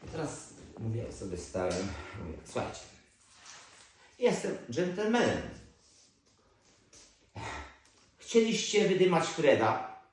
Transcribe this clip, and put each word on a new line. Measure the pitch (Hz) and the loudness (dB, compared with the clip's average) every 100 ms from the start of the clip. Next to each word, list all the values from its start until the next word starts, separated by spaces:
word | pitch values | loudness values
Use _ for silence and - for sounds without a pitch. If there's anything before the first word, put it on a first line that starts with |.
I | - | -10
teraz | 156 147 - - - - - | -6 -6 -8 -16 -20 -20 -8
mówię, | 113 113 - | -6 -4 -6
sobie | - 98 90 | -8 -8 -8
stałem, | - 95 90 87 98 85 - 104 | -6 -2 0 0 -4 -6 -12 -12
mówię, | 82 76 | -12 -12
słuchajcie, | - 123 107 - - - _ _ _ - - - - - - _ - - | -8 -6 -6 -10 -16 -20 _ _ _ -20 -20 -20 -20 -20 -20 _ -20 2
jestem | 240 180 156 131 - | 2 2 -2 -6 -6
dżentelmenem. | 127 180 180 214 233 196 - - - - _ _ - _ _ _ _ _ _ _ _ _ - - _ _ 76 73 71 - - _ _ _ _ | -2 0 0 2 4 2 0 -6 -14 -20 _ _ -20 _ _ _ _ _ _ _ _ _ -20 -20 _ _ -12 -10 -10 -12 -18 _ _ _ _
Chcieliście | - 233 226 - - 208 180 | 2 4 4 2 2 4 4
wydymać | 180 180 170 156 | 6 6 4 2
Freda. | - 147 120 113 110 - - - | 2 4 6 4 0 -4 -12 -20